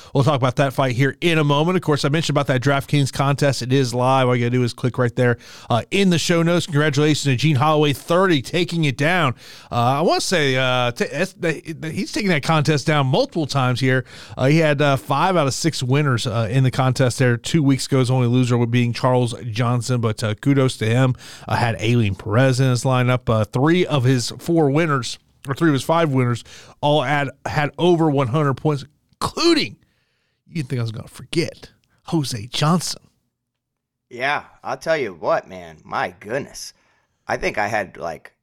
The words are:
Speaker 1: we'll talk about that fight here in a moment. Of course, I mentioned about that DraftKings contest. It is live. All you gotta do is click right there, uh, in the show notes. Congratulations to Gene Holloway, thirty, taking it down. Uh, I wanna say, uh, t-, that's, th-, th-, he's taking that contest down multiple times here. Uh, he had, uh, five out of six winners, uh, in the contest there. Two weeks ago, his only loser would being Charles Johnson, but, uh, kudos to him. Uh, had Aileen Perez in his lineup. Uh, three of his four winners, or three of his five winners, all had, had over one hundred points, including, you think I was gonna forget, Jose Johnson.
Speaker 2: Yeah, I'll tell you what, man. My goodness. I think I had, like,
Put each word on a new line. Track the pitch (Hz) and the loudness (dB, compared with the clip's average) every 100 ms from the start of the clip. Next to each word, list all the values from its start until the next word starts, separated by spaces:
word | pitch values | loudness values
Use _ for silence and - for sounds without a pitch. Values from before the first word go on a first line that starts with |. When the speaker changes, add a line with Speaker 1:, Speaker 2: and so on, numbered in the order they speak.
| - | -4
Speaker 1:
we'll | 135 | 0
talk | 139 143 | 0 2
about | 127 127 | 0 0
that | 139 | -2
fight | 127 135 117 | 0 -2 0
here | 139 - | 0 0
in | 170 160 | 0 2
a | |
moment. | 147 143 160 185 | 2 2 2 0
Of | |
course, | - 143 147 | 0 0 0
I | |
mentioned | 156 - 147 | 0 0 0
about | 139 | 0
that | 131 | 0
DraftKings | 143 139 - 147 135 | 2 0 0 0 0
contest. | - 139 143 143 127 | 0 -2 2 0 0
It | 120 | 0
is | 139 127 | 0 2
live. | 120 127 131 127 | 0 2 2 2
All | 123 | 0
you | 120 | 0
gotta | 127 | 0
do | |
is | 120 | -2
click | - 127 123 | -2 -4 -2
right | 120 117 | -2 0
there, | 123 120 - - - | 0 0 -6 -14 -4
uh, | 117 - | -2 0
in | 196 196 | 0 2
the | 170 | 2
show | - 170 | 2 2
notes. | 165 175 - | 2 0 0
Congratulations | 143 151 139 151 147 | 0 0 2 2 2
to | 139 127 | 0 0
Gene | 156 127 | 2 2
Holloway, | 151 151 151 | 2 2 2
thirty, | 135 - 165 190 156 | 0 0 2 4 2
taking | 110 170 175 170 151 | 0 -4 -2 -2 -2
it | 120 | 0
down. | 147 180 143 - - - - | 0 0 0 -2 -10 -20 -8
Uh, | 120 120 139 | -2 0 2
I | |
wanna | 185 359 | 2 0
say, | - 180 143 131 | 0 0 2 2
uh, | 131 127 123 | 0 0 0
t-, | 120 196 | -2 -4
that's, | 143 185 | -4 -6
th-, | - 170 156 | -4 -4 -4
th-, | 143 151 156 | -8 -12 -8
he's | 151 247 | -6 -6
taking | 320 202 | -4 0
that | 156 | 0
contest | - 160 147 151 - | 0 0 2 0 0
down | 151 131 | 0 2
multiple | 170 269 175 143 | 0 0 -2 -4
times | 139 127 120 | 0 0 0
here. | 135 127 - - - - | 0 0 -2 -12 -14 -2
Uh, | 131 | 2
he | 160 | 4
had, | 156 143 | 4 2
uh, | 147 135 | 2 0
five | - 139 180 180 | 0 0 2 2
out | 139 | 0
of | |
six | - 165 - | 0 -2 -2
winners, | 123 139 151 117 - | 0 0 2 0 -2
uh, | 107 110 | -2 0
in | 131 | 2
the | 131 | 2
contest | - 131 123 127 - | 2 0 2 0 2
there. | 127 117 | 2 0
Two | - 170 | 0 2
weeks | 139 135 - | 2 2 0
ago, | 135 | 0
his | 123 | 2
only | 127 120 | 2 2
loser | 123 123 120 | 2 2 2
would | 120 | 2
being | 120 120 | 2 0
Charles | 110 131 127 123 - 127 | 0 0 2 0 -4 -8
Johnson, | 107 123 123 117 127 | -4 -2 -2 -2 -2
but, | 113 107 | -2 -2
uh, | 110 107 | -4 -2
kudos | 139 139 131 - | 0 2 2 0
to | 110 | 0
him. | 120 131 123 - - - | 2 2 0 -8 -16 -4
Uh, | 104 | -2
had | 117 113 | 0 -2
Aileen | 113 120 107 95 | 0 2 2 -2
Perez | - 107 135 123 | -2 2 2 2
in | 131 | 2
his | 120 | 0
lineup. | 135 127 123 127 - | 0 2 2 0 0
Uh, | 110 | 0
three | 107 - 143 180 175 | 0 0 2 2 2
of | 151 | 0
his | 123 131 117 - | 2 0 -2 -8
four | - 170 147 | -2 0 2
winners, | 143 170 139 117 - _ _ - | 2 0 -2 -4 -10 _ _ -10
or | |
three | 135 165 | -2 2
of | |
his | 139 | 2
five | - 165 165 | 2 2 2
winners, | 131 123 120 - - - - | 2 0 -2 -8 -20 -20 -6
all | 143 151 | 0 0
had, | 127 147 139 - - | 0 -2 -2 -6 -8
had | - 147 - | -4 -4 0
over | 170 170 160 | 2 4 4
one | 139 131 | 2 0
hundred | 147 147 131 | 0 0 0
points, | 156 143 - _ _ | -2 -2 -6 _ _
including, | - - - 330 311 196 - _ _ _ _ _ _ _ | -8 -6 0 2 2 0 -8 _ _ _ _ _ _ _
you | 160 | -8
think | 135 127 | -6 -4
I | |
was | 113 | -4
gonna | 113 - | -6 -12
forget, | - - - 160 - - _ _ _ - | -18 -8 -4 -4 -6 -20 _ _ _ -4
Jose | 165 131 117 113 | -4 -2 -6 -10
Johnson. | - 147 175 - - - _ _ _ _ _ _ _ _ _ _ | -2 0 0 -2 -10 -14 _ _ _ _ _ _ _ _ _ _
Speaker 2:
Yeah, | 120 131 143 - - | -6 -4 -4 -6 -14
I'll | 98 135 | -10 -8
tell | 170 160 | -2 -2
you | 117 | -2
what, | 85 110 156 - | -6 -4 -4 -4
man. | 92 82 80 | -12 -16 -20
My | - 110 113 90 | -8 -6 -6 -8
goodness. | 98 135 120 - - - _ _ _ _ - | -10 -8 -8 -14 -18 -20 _ _ _ _ -8
I | 127 | -6
think | 185 - | -4 -4
I | 104 | -2
had, | 110 92 - | -4 -6 -8
like, | 82 78 - _ | -12 -12 -16 _